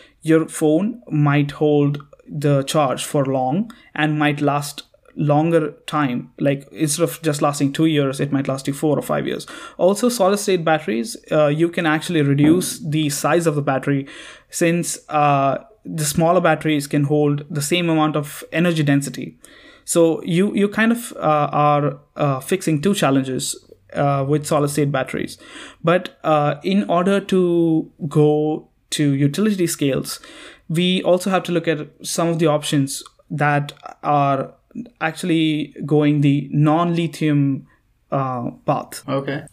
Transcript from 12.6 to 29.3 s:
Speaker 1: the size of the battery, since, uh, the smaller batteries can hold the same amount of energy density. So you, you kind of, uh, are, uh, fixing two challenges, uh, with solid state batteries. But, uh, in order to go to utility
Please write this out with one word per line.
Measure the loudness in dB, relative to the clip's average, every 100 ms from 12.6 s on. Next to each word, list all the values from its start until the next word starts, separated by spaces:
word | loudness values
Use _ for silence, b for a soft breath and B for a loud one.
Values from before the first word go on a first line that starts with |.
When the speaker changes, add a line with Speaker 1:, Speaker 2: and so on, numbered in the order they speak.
| 0 -6
Speaker 1:
the | -4 -2 -2
size | -2 0 2 2
of | 0
the |
battery, | -2 -2 -2 -2 -4 B B B B
since, | -2 0 0 -2 -8 -4
uh, | 0 2 2 2 -2 -8 _ -10
the | -4 -2
smaller | 2 2 4
batteries | 2 2 0 -2 0
can | -2 0
hold | 2 2 0 -4
the | -6
same | -2 0 2
amount | 2 0 -2
of | -6 -12 -6
energy | 0 0 2
density. | 2 2 0 -8 -12 -14 B B B B -2
So | 2 2 2
you, | 0 2 2
you | 2 0
kind | 2 0
of, | 0 -4
uh, | -4 0 0 0
are, | 2 2 2 0 -4 _ -4
uh, | -2 -2
fixing | -4 -2 0 0
two | 0
challenges, | 2 2 2 0 -4 -6 -10 -16 -20 _
uh, | -2 0 0 0
with | -2 0
solid | -2 0
state | 0 0
batteries. | -2 -4 -6 -8 -12 B B B B
But, | 0 0 -2 -6
uh, | 0 2 2 -2
in | 0 0 2
order | 0 2 0
to | 0 2 2 2 2 0 -2 -8 -2
go | 4 4 4 0 -2 -8 _ _
to | -2 0
utility | 2 0